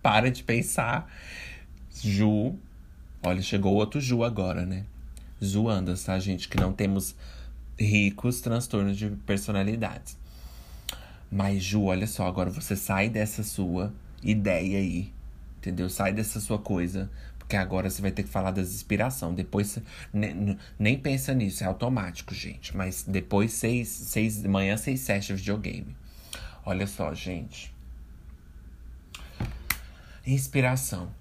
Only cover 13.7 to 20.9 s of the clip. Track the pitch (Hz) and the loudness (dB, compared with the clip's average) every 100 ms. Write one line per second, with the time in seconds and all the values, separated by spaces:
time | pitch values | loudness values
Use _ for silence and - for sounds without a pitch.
13.7 | 90 104 - - - - 107 101 87 95 | 0 -2 -6 -14 -4 2 4 4 2 2
14.7 | 98 95 87 101 - - - - - - | 2 2 0 -4 -8 -14 -14 -16 -8 -4
15.7 | 90 90 - 98 104 107 107 107 107 - | -2 -2 2 2 2 -2 -4 -2 -2 2
16.7 | 95 87 95 98 - - - - 101 92 | 0 2 0 -4 -6 -12 -12 0 0 2
17.7 | 95 95 98 98 92 98 101 95 95 92 | 2 0 0 0 0 -2 0 2 2 0
18.7 | - - 101 120 135 85 90 90 101 104 | -4 0 2 2 0 -2 -2 0 0 0
19.7 | - 110 - - 104 104 80 101 98 - | -2 -8 -14 -4 0 0 0 0 0 -6
20.7 | - 104 | 2 4